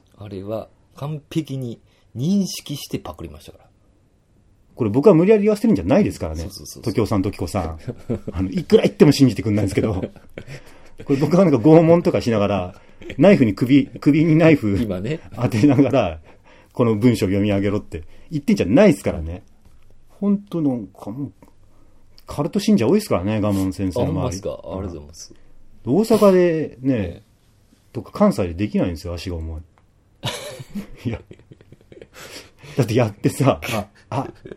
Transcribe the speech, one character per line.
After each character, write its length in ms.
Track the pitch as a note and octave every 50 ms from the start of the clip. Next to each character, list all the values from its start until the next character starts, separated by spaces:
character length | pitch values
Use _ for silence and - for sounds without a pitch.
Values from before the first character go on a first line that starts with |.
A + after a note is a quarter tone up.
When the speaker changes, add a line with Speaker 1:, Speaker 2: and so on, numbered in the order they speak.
| _ _ _ -
Speaker 1:
あ 100 | G#2 G#2
れ 140 | G2+ F#2
は、 260 | G2 G#2 A2 G#2+ - - _ _ _ _ _
完 260 | - C#3 D3+ D#3 C#3 - -
璧 260 | - E3 D3 C3+ C3+
に 220 | C3+ B2+ A#2 A2 - _ _ _ _ _ _ -
認 300 | A2+ C3+ F3 G3+ G3+ F#3
識 300 | - - - - - D3
し 120 | - - -
て 100 | C#3 -
パ 160 | - - E2
ク 80 | -
り 80 | E2 -
ま 100 | - -
し 60 | -
た 60 | -
か 60 | - _
ら。 60 | _ _ _ _ _ _ _ _ _ _ _ _ _ _ _ _ _ _ _ _ _ _ _
Speaker 2:
こ 100 | - A#2+
れ 60 | G#2
僕 160 | G#2 C3+ - A3
は 60 | E3+
無 100 | D#3 F3
理 60 | G3+
や 60 | A3
り 80 | G#2 -
言 60 | G#3+
わ 60 | G#3
せ 60 | -
て 60 | - A3+
る 60 | -
ん 20 |
じ 60 | F#2+
ゃ 20 | E2
な 120 | F#2 D3 G#3
い 40 |
で 80 | F3+ F#2+
す 80 | C#2+ -
か 80 | F#2
ら 80 | D#2+ D#2
ね。 60 | E2
Speaker 1:
そ 60 | E2
う 40 | G2
そ 120 | - -
う 40 | D2
そ 140 | - - C#2
う 20 |
そ 80 | - A#2
う。 20 |
Speaker 2:
時 60 | - A#2+
代 80 | G#2
さ 120 | - A2+ F#2+
ん、 40 |
時 140 | F#2 G2+ -
子 100 | - G2+
さ 140 | - - G2
ん。 180 | E2 E2 D#2+ - - B2 - - - - A2+ G#2+ - -
あ 100 | - -
の、 80 | G2 F#2
い 140 | - F#3 C#3+
く 120 | - G#3
ら 60 | A3
言 80 | - -
っ 40 | -
て 100 | - D3+
も 80 | D3
信 160 | C#3 - C#3 B2
じ 80 | G2+
て 60 | -
く 100 | - A2+
ん 20 | G#2
な 80 | G#2
い 40 | G#2
ん 0 |
で 20 | G2
す 60 | -
け 60 | A2+
ど。 120 | - A2+ F#2
<laughs> 1080 | F#2 - - - - - - - - - - C#3 - - - - - - - - - -
こ 80 | -
れ 40 | C#3+ C3+
僕 160 | D#3 D3+ D3+
は 80 | F3 G3
な 60 | D#3+
ん 40 | C#3
か 60 | A2+
拷 200 | G#2 D#3 D#3+ E3+
問 200 | D#3+ E3 E3+ F3
と 80 | D#3+ F3+
か 100 | C3 G2+
し 80 | - A#2+
な 80 | A2+ G2+
が 80 | G2+ G2
ら、 260 | G2+ F#2+ F2 F#2 - - - - - - - - - -
ナ 140 | D#3 G3+
イ 40 | G3+
フ 80 | - B2
に 100 | G#2+ F#2+
首、 320 | - C3 A#2 C#3+ C3+ -
首 380 | - - - - D3+ C#3 D#3+ D#3+
に 100 | E3+ D#3
ナ 160 | E3 E3 D#3+
イ 60 | D3+
フ 220 | F#2+ G#2+ G#2 G2 F#2+
Speaker 1:
今 180 | A#2+ G#2 F2+ F#2
ね。 200 | F#2+ B2 D#3+ E3 - - -
Speaker 2:
当 120 | - A#2+ B2+
て 160 | B2 G#2+ B2
な 100 | D3 B2
が 140 | A#2 C#3 A#2
ら、 300 | A#2+ C3 G#2 F#2 E2 D#2+ - - - _ _ _ - - _ _
こ 120 | - - B2
の 120 | A2+ A2
文 180 | G2+ A#2 B2 A2
章 120 | - A2
を 20 | F#2
読 120 | G2 G2
み 100 | G2+ G#2+
上 80 | G2 G2
げ 100 | G2+ G2+
ろ 80 | G2+ G2+
っ 60 | -
て 180 | - - D#2 - - - - - -
言 80 | E3 C#3+
っ 40 | -
て 100 | - G3+
ん 20 |
じ 80 | G3 -
ゃ 20 |
な 200 | - A2+ F3 G#3+
い 60 | G3
で 60 | C#3+ -
す 60 | -
か 80 | G#2
ら 80 | D#2+ D#2+
ね。 240 | D#2 D#2+ F2 - - - - - - - - - - - - - - -
ほ 220 | - - G3 G3+
ん 80 | G3+ G3
と 220 | G3+ - E3+ E3+
な 120 | D3+ C#3
ん 160 | B2+ A#2+ G2 F#2
か 220 | - - - G#2
も 160 | A2+ C#3 C#3+
う、 60 | A2+ - _ - - _ _ - - - - - - - - - - - - -
カ 160 | - - -
ル 80 | D3 E3+
ト 80 | - G#3
信 180 | G3+ A3 G#3
者 120 | A2+ A2 B2
多 20 |
い 20 | F#3+
で 60 | A3
す 60 | G#3+ -
か 100 | A2 F2
ら 60 | F2+
ね、 160 | G#2 A2 G#2+
ガ 120 | G2 G#2
モ 120 | G2 F#2+ F#2+
ン 80 | F#2+
先 200 | F#2 - G2 F#2
生 120 | F2 - -
の 20 |
周 40 | F2+
り。 0 |
Speaker 1:
あ、 20 | D#2+
ほ 60 | F2+
ん 20 | F2+
ま 40 | -
っ 20 |
す 100 | - -
か？ 80 | - D#2+
あ 40 | -
り 40 | -
が 60 | -
と 160 | - F#2 F#2+
う 20 |
ご 60 | G2+ F#2+
ざ 120 | E2+ D2
い 40 | D2
ま 80 | D2 -
す。 200 | - - - - - - - - - - - - - -
Speaker 2:
大 160 | A#2 C3+ F#3+
阪 320 | A3+ - A3+ G#3 G#3 G3
で 460 | F#3 F#3 F3 F3 D#3+ D#3+ C#3+ - - B2
ね、 140 | B2+ C#3 C3
Speaker 1:
え 280 | A2 F#2+ E2+ E2+ -
え。 40 | - _ _ _ _ _ _ _ _ _ _ _ _ _
Speaker 2:
と 100 | - A#2
か 100 | - -
関 200 | - - G#3 G3+
西 160 | - - F#2+ F2
で 60 | E2
で 140 | F2+ G#2 G#2
き 100 | - G3
な 60 | C3
い 40 | F#2
ん 20 |
で 60 | E2
す 100 | - -
よ、 80 | F2 F2
足 160 | E2+ - F#2+
が 60 | E2+
重 220 | D#2+ D#2+ E2 E2 D#2+
い。 20 | - _ _ _ _ _ _ _ _ _ _ _ - -
Speaker 1:
<laughs> 800 | - - - - - - - - - G3+ - - - - - A#2+
Speaker 2:
い 40 |
や。 80 | A2 - - - - - _ - - _ _ _ - - _ - - - - - - - - - - - - - _ _ - - -
だ 80 | C#3+ A#2+
っ 20 |
て 80 | G#2+ G#2+
や 140 | B2 A#2 G#2
っ 60 | -
て 140 | - - C#3+
さ、 320 | - - C3 C3 - - - -
あ、 140 | A2+ G#2 G2+ - _ _ _ -
あ、 180 | - - - - - - - - -